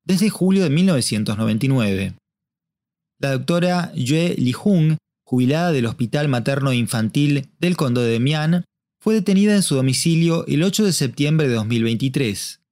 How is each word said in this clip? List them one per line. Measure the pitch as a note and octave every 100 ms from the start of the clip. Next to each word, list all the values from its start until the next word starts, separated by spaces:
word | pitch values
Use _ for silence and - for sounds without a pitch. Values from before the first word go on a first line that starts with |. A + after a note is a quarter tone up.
desde | - F#3 G#3+
julio | - F#3 F#3+
de | E3+
mil | D3 F#3+
novecientos | C#3 - G#2+ G#2+ G#2
noventa | A2 A2 C3+
y |
nueve. | C3 G#2 F#2+ F#2+ - _ _ _ _ _ _ _ _ _ _
La | C#3
doctora | C3 C3 F3 F3 F3+ D#3+ -
Yue | B2 D#3 F3 -
Lihun, | B2+ A#2+ G#3+ F3+ D#3 D#3 - _
jubilada | _ B2+ B2+ D#3 F3
del | C#3+ A#2
Hospital | - A2+ D3 D3
Materno | B2 B2+ C#3 C3+
Infantil | B2 A2+ A#2 A2 D3 D3 C#3+ - _
del | F3 F3
Condado | C#3 B2 A#2
de | A2+
Mian, | C3+ D3+ D#3 F3 - _ _ _
fue | G#3+
detenida | A3 F#3 F#3+ G#3 G3+
en |
su | F3
domicilio | C3+ C3 B2+ E3+ D#3+ E3 E3 -
el | C#3+
ocho | F#3+ F3
de | G#3
septiembre | D3+ C3+ B2+ D3 D#3 C#3
de |
dos | A2+ G#2+
mil | A#2
veintitrés. | A2+ A#2 C3+ C#3+ A#2+ G2 - - _